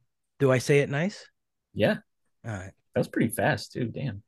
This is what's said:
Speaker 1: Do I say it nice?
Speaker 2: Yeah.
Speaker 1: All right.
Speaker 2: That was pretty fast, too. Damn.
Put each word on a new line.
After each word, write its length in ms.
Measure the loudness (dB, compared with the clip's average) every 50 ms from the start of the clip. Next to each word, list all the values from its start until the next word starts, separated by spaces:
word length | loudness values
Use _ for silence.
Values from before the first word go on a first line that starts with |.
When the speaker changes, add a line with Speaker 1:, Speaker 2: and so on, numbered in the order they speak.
| _ _ _ _ _ _ _ 2
Speaker 1:
Do 140 | 4 4 4
I 60 | 4
say 220 | 4 4 4 4
it 100 | 4 2
nice? 360 | 0 -2 -2 -2 -4 -8 -14 -20 _ _ _ _ _ _ _ _ -2
Speaker 2:
Yeah. 240 | 2 2 2 2 0 -6 _ _ _ _ _ _ _ -10
Speaker 1:
All 80 | -10 -8
right. 200 | -8 -10 -12 -16 _ _ _ -2
Speaker 2:
That 60 | -2
was 80 | -2 0
pretty 200 | 0 -2 -2 0 0
fast, 380 | 0 0 0 0 -2 -4 -8 -8
too. 140 | -6 -6
Damn. 360 | -6 -6 -6 -6 -8 -8 -10 -14